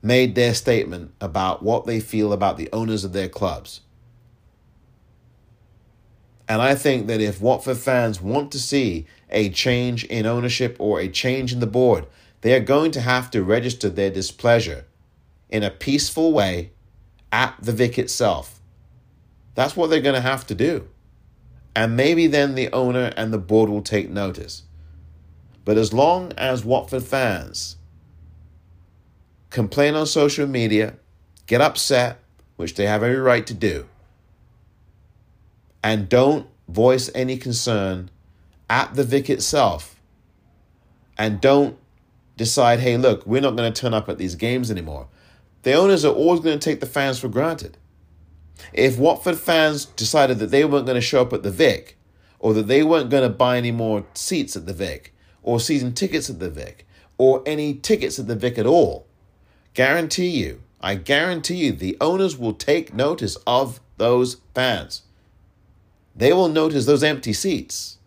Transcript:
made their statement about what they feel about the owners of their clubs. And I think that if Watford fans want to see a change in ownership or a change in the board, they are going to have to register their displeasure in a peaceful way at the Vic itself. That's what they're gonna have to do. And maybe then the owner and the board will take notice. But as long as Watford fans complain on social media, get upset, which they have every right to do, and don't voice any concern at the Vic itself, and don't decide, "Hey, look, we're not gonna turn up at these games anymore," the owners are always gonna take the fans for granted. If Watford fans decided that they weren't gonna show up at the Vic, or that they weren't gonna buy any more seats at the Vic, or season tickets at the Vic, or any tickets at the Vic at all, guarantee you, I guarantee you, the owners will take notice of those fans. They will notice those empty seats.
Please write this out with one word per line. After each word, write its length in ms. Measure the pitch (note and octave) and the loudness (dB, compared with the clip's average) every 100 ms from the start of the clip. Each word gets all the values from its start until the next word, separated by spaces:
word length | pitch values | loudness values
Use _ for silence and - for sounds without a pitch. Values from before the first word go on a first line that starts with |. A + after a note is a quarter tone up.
made 340 | G#2+ B2+ B2+ G#2 | 2 4 4 2
their 180 | A#2+ | 2
statement 580 | A2 - A#2 - F2+ D#2+ _ | 0 0 0 0 -8 -14 _
about 440 | G2 E2 F#2+ E2+ | -8 -4 -2 -2
what 220 | G2+ A#2 - | -2 -2 -2
they 140 | A#2 | -6
feel 320 | A2 A2 G#2 | -4 -2 0
about 260 | G2+ G2 F#2 | 0 -2 -2
the 120 | A2 | -6
owners 320 | A2 A2+ A2 | -6 -4 -4
of 100 | F#2+ | -6
their 160 | F2+ F#2 | -6 -8
clubs. 520 | - F#2+ C#2+ - - _ _ _ _ _ _ _ _ _ _ _ _ _ _ _ _ _ _ _ _ _ _ _ _ _ _ _ | -4 -6 -6 -14 -20 _ _ _ _ _ _ _ _ _ _ _ _ _ _ _ _ _ _ _ _ _ _ _ _ _ _ _
And 140 | A2 | 0
I 140 | B2+ C#3 | 2 2
think 320 | D3 B2+ G#2 | 2 0 0
that 140 | A2 | 0
if 200 | G#2+ F#2 | 0 0
Watford 360 | A2 B2+ - B2+ | 0 0 0 -4
fans 440 | C3 B2+ A#2 G2 | 0 0 0 -4
want 300 | F#2 C3 C#3+ | -4 -4 -4
to 80 | C#3+ | -8
see 480 | B2 C#3+ A#2+ E2+ D#2+ _ _ | -2 0 0 -4 -10 _ _
a 180 | G#2 G#2 | -2 -2
change 540 | F2+ B2+ B2 B2 A#2+ A#2 | 0 0 0 0 -4 -6
in 220 | A2+ A2 | -4 -2
ownership 500 | A#2+ B2 A#2+ B2+ B2 | -2 -2 -2 -4 -2
or 200 | G#2 F#2 | -2 -2
a 80 | F#2+ | -2
change 440 | - C3 C3 C3 | -4 -2 -2 -4
in 80 | B2 | -4
the 60 | A#2 | -2
board, 380 | A2+ B2+ G2+ - _ _ _ | 2 4 2 -2 _ _ _
they 120 | A2 | 2
are 60 | C3 | 4
going 320 | G#2+ C#3 D#3+ | 4 4 2
to 100 | D#3 | 0
have 300 | A#2+ B2+ B2 | 0 0 0
to 120 | A2+ | -4
register 460 | F#2 A2 A#2+ B2 G#2 | 2 0 0 -4 -4
their 220 | F2+ G2 | -2 -2
displeasure 760 | F#2+ F#2 - A#2+ A#2 F2+ D2 - _ _ _ _ _ _ | -2 -8 -4 2 2 2 -8 -16 _ _ _ _ _ _
in 140 | G#2+ | -4
a 80 | G#2 | -4
peaceful 600 | - - C#3+ - - D#3+ | -6 -2 -2 -2 0 2
way 380 | D3+ G2 F2 F2 _ _ _ _ _ _ | 4 0 -2 -8 _ _ _ _ _ _
at 240 | A2 B2+ - | 0 0 -2
the 120 | - | -6
Vic 260 | A2 B2 A#2+ | 0 0 0
itself. 640 | B2 - A2+ D#2+ - - - _ _ _ _ _ _ _ _ - | -4 0 0 0 -6 -20 -20 _ _ _ _ _ _ _ _ -2
That's 200 | C3 - | -2 0
what 140 | E3 | 2
they're 120 | D#3 | 2
gonna 200 | C3+ C3+ | 2 0
have 240 | B2 C3 - | 0 -4 -6
to 80 | F#2+ | -2
do. 320 | C#3+ E3+ - _ _ _ _ _ - - - - | 0 -2 -8 _ _ _ _ _ -20 -20 -8 -2
And 220 | A2+ A#2 | 0 2
maybe 300 | C#3 E3 E3 | 2 4 4
then 260 | D3 C#3+ | 4 2
the 180 | C3 B2+ | 0 -2
owner 400 | B2 B2+ B2 B2 - | 0 0 0 -2 -4
and 160 | A2 | -4
the 60 | A2 | -4
board 300 | F2+ A2 A2 | 2 4 4
will 120 | G#2 | 0
take 280 | G2 G#2+ - | -2 -2 -2
notice. 540 | G2 G2 E2+ - - - - - - - - - - - - - | -4 -6 -6 -14 -16 -20 -20 -20 -20 -20 -20 -20 -20 -20 -14 0
But 120 | G#2+ | 2
as 140 | A2 | 2
long 400 | A2+ D3 F3+ F3+ - | 2 2 2 -2 -6
as 260 | C3 B2+ | -4 -4
Watford 400 | A2 C3 - C3 | 0 -2 -2 -8
fans 760 | B2 C3+ B2 F#2 B1 - - - - - _ - - - - - _ - _ _ _ _ _ _ _ | -4 -2 -2 -2 -8 -12 -14 -16 -20 -20 _ -20 -20 -20 -20 -20 _ -20 _ _ _ _ _ _ _
complain 460 | - G#2+ - C#3+ D3+ | -4 -4 2 2 2
on 100 | D3+ | 0
social 400 | D#3 D3 D3 C#3+ | 2 2 2 -2
media, 480 | C3 A2+ G#2+ G#2+ - _ _ _ _ - | 0 2 2 0 -6 _ _ _ _ -2
get 120 | - | 2
upset, 600 | D3 - - C3 B2 - _ _ _ _ | 2 0 0 2 2 -4 _ _ _ _
which 200 | E2+ - | -10 -2
they 100 | G2+ | 0
have 160 | G#2 | 0
every 160 | A2+ C3 | 0 2
right 300 | C3 A#2+ - | 2 2 0
to 60 | |
do, 340 | G#2+ G#2 D2+ C2 _ _ _ _ _ _ _ _ _ _ _ _ _ _ _ _ _ _ _ | -2 -2 -2 -10 _ _ _ _ _ _ _ _ _ _ _ _ _ _ _ _ _ _ _
and 260 | G#2+ A2 F#2+ | -2 -2 2
don't 380 | B2 C3 D3 - _ - | 4 4 2 -4 _ -10
voice 420 | E2+ A#2+ B2+ B2 | 2 4 4 0
any 240 | - B2+ C3 | -4 -4 -4
concern 720 | B2+ A#2+ - G#2+ G2 F#2 F#2 _ _ _ _ _ _ | -6 -6 -2 -2 -2 -4 -10 _ _ _ _ _ _
at 260 | A#2 - B2+ | -2 0 -2
the 80 | |
Vic 260 | B2+ C#3 C3+ | 0 0 -2
itself, 720 | D3+ - D3 A#2 E2 - _ _ _ _ _ _ _ _ _ _ _ _ _ | -4 -2 2 2 0 -10 _ _ _ _ _ _ _ _ _ _ _ _ _
and 220 | A2 G#2 | -4 2
don't 380 | C3 C#3 C#3+ C#3 _ _ _ _ _ - | 4 4 4 -2 _ _ _ _ _ -6
decide, 420 | A#2 - A#2+ A#2 | -4 2 4 4
"Hey, 180 | B2+ A#2+ | 2 4
look, 280 | B2+ G#2 - | 4 2 0
we're 160 | B2 | 0
not 140 | C#3 A2+ | 0 0
gonna 160 | A#2 | -2
turn 220 | A2+ B2 | -2 -2
up 160 | A2+ G2+ | -2 -4
at 80 | D#2 | -6
these 180 | F2+ F2 | -6 -4
games 360 | A2+ B2 B2 | -4 -2 -4
anymore," 360 | G2 D#2+ C#2+ C2 _ _ _ _ _ | -6 -8 -12 -14 _ _ _ _ _
the 100 | - | 2
owners 300 | C#3+ F#3+ F#3+ | 4 6 6
are 100 | D3 | 4
always 260 | - D#3 F3 | 4 4 4
gonna 180 | D#3+ D3 | 2 -2
take 220 | D#3+ D3+ | -2 -4
the 60 | C3 | -4
fans 340 | - C#3 B2+ | -2 -2 -2
for 80 | B2+ | -4
granted. 500 | A#2+ D#3 D#3+ - - _ _ _ _ _ - - - - | -2 -2 -4 -10 -18 _ _ _ _ _ -20 -20 -20 -10
If 240 | - C3 A#2+ | 0 2 4
Watford 400 | C#3+ D#3 - E3 | 2 2 -2 -4
fans 480 | - E3 D#3 D3 - | 0 2 2 0 -8
decided 540 | - A2+ D#3 C3+ B2 | -8 -2 2 4 2
that 100 | G#2+ | 0
they 160 | C3+ D3+ | 2 4
weren't 220 | C#3+ B2 | 2 0
gonna 140 | B2 | -2
show 200 | A#2 C#3+ | 0 2
up 120 | B2 | 2
at 100 | A#2 | 0
the 80 | G2+ | -6
Vic, 460 | F2+ D3+ G2 - - _ _ _ _ | 2 2 2 -8 -20 _ _ _ _
or 140 | A2 A2 | 0 0
that 120 | G#2+ | 2
they 160 | C3+ | 2
weren't 260 | D#3 D#3+ B2+ | 4 2 2
gonna 200 | C#3 B2+ | 2 2
buy 280 | G2+ B2 B2 | 2 2 2
any 140 | A#2+ | 0
more 340 | A#2 A2+ G#2+ G2 | -2 -2 -2 -4
seats 420 | - - F3+ F#2+ G2 | -10 -6 -4 -4 -8
at 100 | E2 | -10
the 80 | |
Vic, 400 | F2 F#2 C#2 - _ _ _ | -8 -8 -10 -16 _ _ _
or 160 | - A#2+ | -4 -2
season 340 | A#2 D3 B2+ | 0 -2 -2
tickets 360 | A#2+ F#3+ E3 - | -4 -4 -4 -6
at 100 | - | -10
the 100 | F2+ | -10
Vic, 360 | D2 B1 - _ _ _ _ | -10 -14 -18 _ _ _ _
or 260 | C3 C3 C3 | 4 4 0
any 280 | D3+ D3+ | -4 -4
tickets 440 | C#3+ - G#3+ - - | -6 -2 0 0 -6
at 100 | G#2+ | -6
the 80 | A2 | -4
Vic 220 | B2 A#2 | -4 0
at 80 | A2 | 4
all, 400 | E3+ G#2+ - - _ _ _ _ _ _ - | 4 4 0 -14 _ _ _ _ _ _ 0
guarantee 540 | C3 D#3+ D#3+ - F3+ | 2 2 -2 -2 -2
you, 340 | E3 D#2+ A#1 - _ | -2 -4 -8 -20 _
I 140 | F2 G2 | -6 -6
guarantee 600 | E2+ C#3+ E3+ F3 D3+ F3 | 0 0 0 -4 -6 -2
you, 160 | D3+ | -2
the 240 | - F#2 - | -2 -6 -2
owners 380 | D#3 F#3 F#3+ C#3+ | 0 0 -2 -2
will 160 | A2+ | -6
take 400 | G#2 - D#3 - | -6 0 0 0
notice 420 | G#2 C#3 E3 G#2 - - | -2 -2 -2 -6 -6 -2
of 360 | B2 C3+ A2+ _ _ | 0 0 -6 _ _
those 400 | C#3 B2 B2+ B2 _ - | 2 2 0 -4 _ -4
fans. 480 | B2+ G#2 D2+ - _ _ _ _ _ _ _ _ _ _ _ - | -2 -2 -6 -14 _ _ _ _ _ _ _ _ _ _ _ 0
They 160 | A#2+ | 4
will 160 | F3+ F3+ | 4 4
notice 380 | D#3 D#3+ D3 A#2+ | 2 0 0 2
those 180 | D3 | 2
empty 300 | D3+ C#3+ B2 | 2 0 -4
seats. 640 | G#2 G3 E3 - - - - | -4 -2 -4 -6 -12 -12 -16